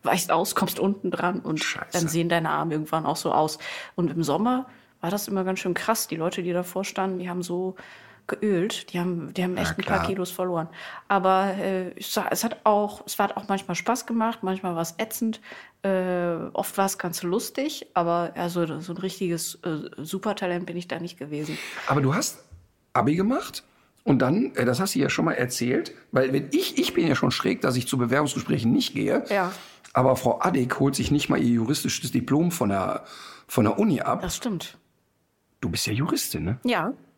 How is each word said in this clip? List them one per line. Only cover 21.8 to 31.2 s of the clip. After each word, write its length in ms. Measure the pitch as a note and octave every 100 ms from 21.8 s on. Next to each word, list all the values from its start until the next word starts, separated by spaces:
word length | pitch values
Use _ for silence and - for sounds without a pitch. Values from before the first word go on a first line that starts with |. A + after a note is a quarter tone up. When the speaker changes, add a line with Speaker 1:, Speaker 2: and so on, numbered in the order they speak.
| -
Speaker 2:
Aber 140 | C#3+
du 120 | C3
hast 300 | F3 - - - - _ _ _
Abi 220 | C3+ A#2 E3+
gemacht 480 | G3+ C#4+ - - _ _ _ _
und 160 | - C3
dann, 340 | C3 F#3 C#4 -
äh, 100 | A#2+
das 140 | B2
hast 160 | G3 B3+
du 40 |
ja 100 | -
schon 160 | - E3
mal 80 |
erzählt, 600 | - B2+ - A#2+ D#4+ - - _
weil 220 | - C3
wenn 160 | C#3 -
ich, 260 | D#4 F#4+ -
ich 160 | -
bin 140 | - E3
ja 80 | C3
schon 160 | -
schräg, 300 | - - -
dass 140 | C#3 B2
ich 100 | B2
zu 100 | C3+
Bewerbungsgesprächen 720 | A#2+ C3+ D3 - - D3+ A2+
nicht 220 | G3 -
gehe. 300 | - - - -
Speaker 1:
Ja. 220 | G3+ F3+ F#3+ - - -
Speaker 2:
Aber 220 | C3+ C3 B2
Frau 220 | A#2+ G#2+
Adek 380 | C#3+ - B2 -
holt 160 | C#3 C#3
sich 140 | -
nicht 180 | D3